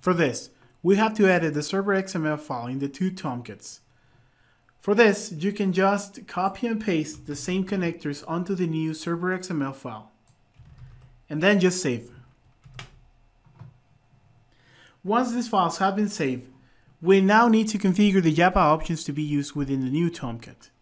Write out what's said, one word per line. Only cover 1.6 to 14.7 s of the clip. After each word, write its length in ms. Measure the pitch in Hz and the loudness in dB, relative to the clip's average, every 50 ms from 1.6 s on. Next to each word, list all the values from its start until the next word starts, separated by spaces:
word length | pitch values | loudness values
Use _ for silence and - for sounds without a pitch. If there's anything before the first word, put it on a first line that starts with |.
| 147 | -4
server 320 | - - 190 196 202 196 | -2 -4 -4 -2 0 0
X 220 | 190 190 190 - | 0 -2 -2 -4
M 100 | 180 156 | -4 -2
L 120 | 151 151 147 | -2 -4 -4
file 280 | 151 - 139 120 117 | -6 -8 -8 -8 -6
in 140 | 120 131 135 | -6 -6 -6
the 80 | 139 139 | -6 -6
two 240 | 139 - 185 185 185 | -4 -4 -4 -4 -4
Tomcats. 720 | 185 - - 127 120 120 - 104 - - - - - _ _ _ _ _ _ _ _ _ _ _ _ _ _ _ _ _ _ _ _ | -4 -8 -8 -8 -8 -10 -12 -16 -16 -16 -18 -18 -18 _ _ _ _ _ _ _ _ _ _ _ _ _ _ _ _ _ _ _ _
For 140 | _ - 208 | _ -2 4
this, 380 | 202 240 214 196 208 - - 185 | 6 6 6 4 2 -4 -10 -10
you 200 | 151 156 196 202 | -4 -4 -4 -2
can 200 | - 208 190 175 | 0 -2 0 2
just 560 | 180 190 196 202 202 196 - - - - - | 2 2 2 2 0 -4 -8 -14 -18 -18 -10
copy 400 | - - 180 196 196 - - 233 | -6 -4 -4 -4 -4 -4 -6 -4
and 120 | 226 214 | -4 -4
paste 460 | 220 - 180 160 156 151 - - - | -2 -2 -2 -2 -2 -4 -8 -14 -12
the 80 | - 147 | -12 -10
same 320 | 143 - - 180 190 185 | -8 -6 -4 -4 -4 -2
connectors 560 | 185 202 196 180 170 165 170 - 151 143 143 - - | -2 -2 -2 -2 -4 -4 -6 -6 -8 -8 -8 -8 -8
onto 260 | 160 175 180 180 202 | -6 -6 -4 -4 -4
the 140 | 175 180 170 | -4 -2 -2
new 260 | 160 160 160 156 156 | -2 -2 -4 -4 -6
server 380 | 156 - 170 170 170 175 185 185 | -6 -6 -6 -6 -4 -2 -4 -4
X 180 | 185 185 - | -4 -6 -6
M 100 | 175 151 | -4 -4
L 120 | 139 135 135 | -4 -4 -6
file. 400 | - - 127 113 110 110 - _ _ _ _ _ _ _ _ _ _ - - - _ - - - - - - _ _ _ _ | -10 -14 -14 -14 -14 -18 -20 _ _ _ _ _ _ _ _ _ _ -20 -20 -20 _ -20 -20 -20 -20 -20 -20 _ _ _ _
And 140 | 151 151 160 | -6 0 2
then 160 | 196 208 202 | 4 4 6
just 240 | 180 185 180 - - | 4 2 2 2 -2
save. 300 | 156 123 113 - - - - - _ _ _ _ _ _ _ _ - - - - - _ _ _ _ _ _ _ _ _ _ _ _ _ _ - - _ _ _ _ _ _ _ _ _ _ _ _ _ _ _ _ _ _ _ _ | -2 -4 -4 -6 -14 -20 -20 -20 _ _ _ _ _ _ _ _ -20 -18 -18 -18 -18 _ _ _ _ _ _ _ _ _ _ _ _ _ _ -20 -20 _ _ _ _ _ _ _ _ _ _ _ _ _ _ _ _ _ _ _ _